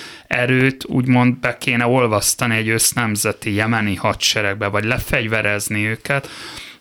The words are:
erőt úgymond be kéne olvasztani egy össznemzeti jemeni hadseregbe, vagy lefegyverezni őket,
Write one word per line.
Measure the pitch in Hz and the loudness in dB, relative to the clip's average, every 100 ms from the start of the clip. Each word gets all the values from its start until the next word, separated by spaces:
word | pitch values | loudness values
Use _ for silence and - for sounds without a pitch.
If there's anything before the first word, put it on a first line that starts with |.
| - - - | -18 -20 -6
erőt | 127 123 131 131 131 - | -2 2 4 4 0 -4
úgymond | 135 127 123 123 | 0 4 6 4
be | 123 123 - | 2 -4 -4
kéne | - 120 120 | -2 0 2
olvasztani | 127 120 104 - - 123 110 | 2 4 2 0 0 0 0
egy | 110 | 0
össznemzeti | 113 - - 117 104 110 - 117 | 2 0 0 -2 0 -2 -4 -2
jemeni | 101 110 117 104 90 | 0 2 0 0 0
hadseregbe, | 110 98 - - 101 101 101 | -2 0 0 0 -2 -2 -2
vagy | 104 | -2
lefegyverezni | 107 123 - 147 113 110 104 104 - 104 107 | 0 -2 -2 -2 0 0 0 -2 -2 -2 -2
őket, | 113 - 139 - - - - - - | -4 -2 -4 -4 -14 -16 -16 -16 -20